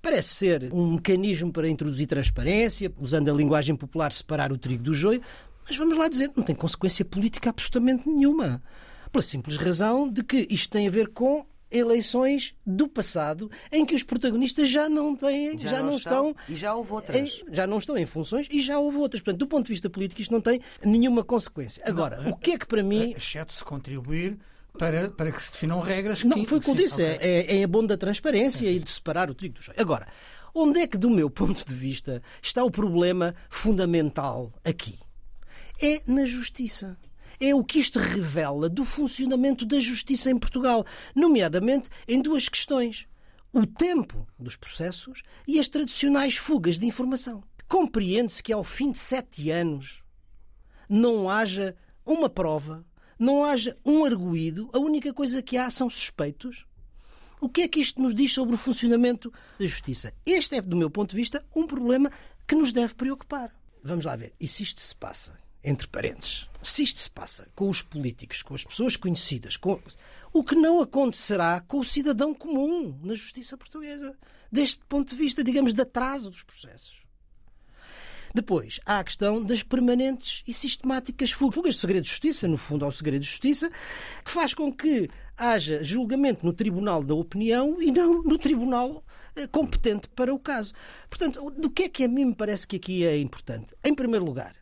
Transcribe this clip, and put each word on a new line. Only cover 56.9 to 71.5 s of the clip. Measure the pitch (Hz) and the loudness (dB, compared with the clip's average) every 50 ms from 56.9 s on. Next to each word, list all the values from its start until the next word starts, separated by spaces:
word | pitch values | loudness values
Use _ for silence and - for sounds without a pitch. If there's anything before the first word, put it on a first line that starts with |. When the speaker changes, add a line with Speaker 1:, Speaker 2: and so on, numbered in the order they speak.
| - - - - - - - - - - | -20 -20 -20 -20 -20 -20 -20 -20 -10 -6
Speaker 1:
O | 294 | -6
que | 247 - 339 | 0 2 2
é | 359 339 | 2 2
que | - 311 | 2 0
isto | 269 - - 254 | 0 0 0 0
nos | 262 254 220 | 0 2 4
diz | 208 285 254 - | 4 2 2 2
sobre | 262 254 233 240 | 0 0 0 0
o | |
funcionamento | 220 - 262 233 - 240 233 233 233 247 247 240 233 - 233 - - - - - | 0 0 -2 -2 2 4 4 6 6 4 4 2 -2 -6 -16 -16 -18 -20 -20 -8
da | - 196 | -4 -4
justiça? | 170 - - - - 127 - - 104 - - - | -4 -4 -6 -6 -6 -6 -6 -6 -10 -12 -6 0
Este | 311 370 359 - - 285 | 2 2 2 2 0 -2
é, | 247 | -2
do | 190 185 165 | -2 0 0
meu | 175 165 185 | 2 2 2
ponto | - 202 208 180 | 0 -2 -4 -2
de | 185 | -2
vista, | 208 240 - - 285 - - - | -2 -2 -2 -4 -6 -8 -4 -2
um | 320 330 | -2 -2
problema | 311 294 254 247 240 254 262 277 285 - - - - - - - | 0 -2 -2 2 2 4 4 4 2 0 -10 -20 -20 -20 -14 -2
que | - 285 | 2 2
nos | 311 311 247 226 | 4 4 4 2
deve | 247 240 220 - | 0 0 0 -2
preocupar. | - 247 269 277 269 - - 285 277 247 226 - - - - _ - | -4 -4 -4 -4 -6 -8 -10 -8 -8 -8 -10 -14 -20 -20 -20 _ -16
Vamos | - 135 175 170 151 | -8 -6 -4 -4 -4
lá | 160 127 | -4 -8
ver. | 113 - - - _ | -8 -10 -16 -12 _
E | 170 | -6
se | - - - 208 | -4 -4 -4 -4
isto | - - - | -6 -6 -6
se | - - - | -6 -6 -6
passa, | - - - - - - - - - - - - - - | -8 -14 -10 -8 -8 -8 -8 -12 -20 -20 -20 -20 -8 -2
entre | 139 143 120 - | -2 -2 -2 -4
parênteses, | - - - - - - - - - - - - - - - - | -10 -8 -6 -6 -6 -6 -6 -8 -8 -8 -8 -10 -12 -16 -8 -4
se | - - - 294 | -2 0 0 0
isto | - - - | 0 0 -2
se | - - | -4 -4
passa | - - - - - - - - - | -6 -10 -10 -10 -10 -10 -12 -16 -6
com | - 196 196 | -2 -2 0
os | 180 - | 0 -2
políticos, | - - - 147 135 123 110 - - - - - | -6 -8 -8 -6 -6 -6 -6 -8 -14 -12 -12 -12
com | - - 139 | -10 -10 -12
as | 127 - | -12 -10
pessoas | - - - 233 262 - | -10 -4 -2 0 0 0
conhecidas, | - - 185 170 - - - 143 117 113 - - | -2 -2 -2 -2 0 -2 -2 -4 -6 -6 -8 -10
com... | - - 185 190 - - - - - - - - - - - - | -4 -2 -2 -2 -2 -6 -20 -20 -20 -20 -20 -20 -20 -20 0 0
o | 320 - | 0 2
que | - 294 | 4 4
não | 330 311 320 339 349 | 6 6 8 6 4
acontecerá | 277 - - 269 277 240 214 - - - 208 185 170 165 | 4 2 2 2 2 2 2 0 0 0 2 2 2 2